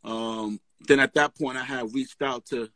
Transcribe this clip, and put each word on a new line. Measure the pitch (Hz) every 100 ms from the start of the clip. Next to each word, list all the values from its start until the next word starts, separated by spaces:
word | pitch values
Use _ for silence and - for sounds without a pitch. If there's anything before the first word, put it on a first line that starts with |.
Um, | 113 113 113 113 110 104 _ _ -
then | 139
at | 131
that | 151 147 -
point, | 139 131
I |
had | 127 131 113
reached | 131 127 -
out | 139 123 -
to | 123 110